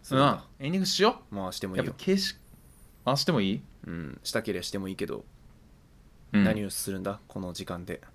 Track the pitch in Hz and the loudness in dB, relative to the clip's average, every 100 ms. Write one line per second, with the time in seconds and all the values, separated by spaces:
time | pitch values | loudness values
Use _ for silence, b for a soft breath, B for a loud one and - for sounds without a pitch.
0 | - 135 143 98 - - 139 185 185 - | 2 6 6 4 -4 -8 -2 0 0 4
1 | 208 - - 101 92 - 98 92 - - | 4 4 -8 -6 -6 -6 -4 -2 -4 -2
2 | - 190 190 - - - - - - - | 2 2 2 -6 -18 -20 -20 -20 -20 -6
3 | - 143 - 147 95 113 - - - 85 | 0 2 2 2 2 0 -6 -16 -10 -8
4 | 76 60 - 113 107 90 90 101 95 95 | -8 -10 -4 -2 -2 -4 -4 -6 -6 -6
5 | - - - - - - - - - - | -6 -6 -10 -20 -20 -20 -20 -20 -20 -20
6 | - - - 104 95 107 98 - - 95 | -20 -20 0 4 4 4 -2 -4 -4 -4
7 | 95 101 - 104 92 85 95 90 87 87 | -4 -6 -10 -10 -8 -8 -8 -8 -6 -10
8 | - | -10